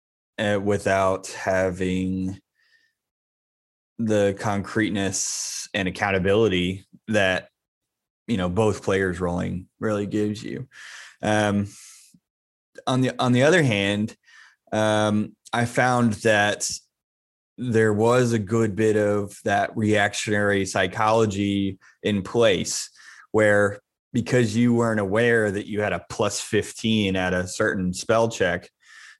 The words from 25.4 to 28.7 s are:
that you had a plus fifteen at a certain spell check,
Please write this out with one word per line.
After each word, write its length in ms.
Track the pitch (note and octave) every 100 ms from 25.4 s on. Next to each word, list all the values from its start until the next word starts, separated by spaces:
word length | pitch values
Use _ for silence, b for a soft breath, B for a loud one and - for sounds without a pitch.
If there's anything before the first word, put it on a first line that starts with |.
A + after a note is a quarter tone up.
| G#2+
that 140 | G2 -
you 140 | G#2
had 140 | G#2
a 100 | F2 -
plus 320 | - G#2 -
fifteen 760 | - G#2 - - A2+ A2 G2 F#2+
at 180 | F#2
a 140 | F2+ F#2
certain 460 | - G#2+ F#2+ F2+
spell 340 | F#2 - A2+ A2+
check, 420 | - F2+ F2+ -